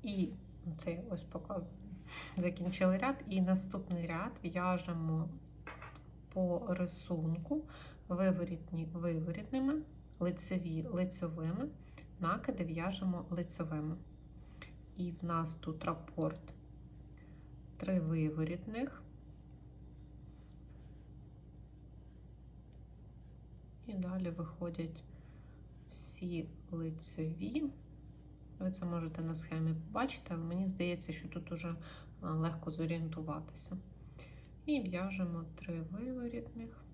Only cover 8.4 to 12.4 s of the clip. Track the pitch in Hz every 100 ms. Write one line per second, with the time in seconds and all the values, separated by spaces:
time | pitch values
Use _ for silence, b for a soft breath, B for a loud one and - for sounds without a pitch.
8.4 | 175 165 - 165 160 170 170 160 170 165
9.4 | 214 262 262 302 - - - - 175 180
10.4 | - 185 170 160 165 180 185 - 170 160
11.4 | 160 190 285 - B B B - 170 202